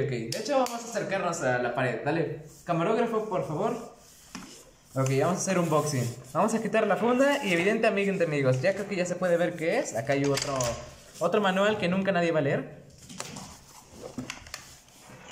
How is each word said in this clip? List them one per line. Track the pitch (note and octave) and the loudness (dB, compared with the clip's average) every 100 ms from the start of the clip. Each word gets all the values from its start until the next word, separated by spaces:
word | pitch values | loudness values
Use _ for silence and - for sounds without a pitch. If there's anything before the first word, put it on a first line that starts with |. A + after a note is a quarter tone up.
| B2 | 0
ok. | |
De | A#2 A#2 A3 | -2 -4 -6
hecho, | - | 0
vamos | C4+ B3 | 0 0
a | - - | -2 -6
acercarnos | G3+ F#3 F#3+ F3 D#3 | -6 -4 -2 -2 -2
a | C3 B2 | 0 0
la | B2 - | 0 0
pared. | B2 A2+ | -2 -2
Dale. | D3 E3 A2+ - - - | -2 -2 -2 -6 -12 -14
Camarógrafo, | - E3 E3+ A#3+ A3+ G#3+ G#3 | -4 0 2 2 0 0 -2
por | F3+ D3+ | -2 -2
favor. | D#3 A3+ B3 - - - - - - - - - - - C3 | -2 -2 -4 -10 -18 -20 -20 -20 -18 -16 -20 -20 -20 -10 -2
Ok, | C3 C3+ | 0 2
vamos | D#3+ F3+ | 2 0
a | |
hacer | F#3+ F3+ | 0 0
unboxing. | E3 D3+ C#3+ C3 A#2 - - | 2 2 2 -2 -2 -6 -6
Vamos | D#3 G#3+ | 0 2
a | A3+ | 0
quitar | G3 A3 G#3 | 0 2 2
la | F3+ | 2
funda | A3+ B3 C#4 C#4 | 2 4 4 4
y | G3+ | 2
evidentemente, | E3+ F#3+ A3+ A3+ G3+ G3 F3+ D#3+ | 2 4 4 2 2 0 2 0
amigos, | D3 C3 C3 | 2 2 4
ya | F#3 G3 | 2 0
creo | G3 | -2
que | F#3+ | -2
ya | F3 | -2
se | F3 | 0
puede | F#3 E3+ | 2 2
ver | E3+ E3 | 2 0
qué | D#3+ A3 | 0 0
es. | - A2+ | 0 -4
Acá | B2 | 0
hay | C#3 C#3 | 2 2
otro, | C#3 C#3+ C3+ A#2+ A#2 - - - - | 0 0 -2 -2 -4 -10 -18 -20 -2
otro | - G#3+ | 2 4
manual | F#3+ F#3+ G3+ G#3+ | 2 4 2 2
que | F3 | 0
nunca | F#3+ F#3+ | 2 2
nadie | F3 E3+ | 2 2
va | D#3+ | 2
a | |
leer. | C#3 F3 - - - - - - - - - - - - - - - - B2 - - - - - - - - - - | 2 0 -4 -14 -20 -20 -20 -12 -12 -12 -16 -18 -20 -20 -20 -16 -14 -12 -12 -14 -14 -16 -16 -20 -20 -20 -20 -20 -18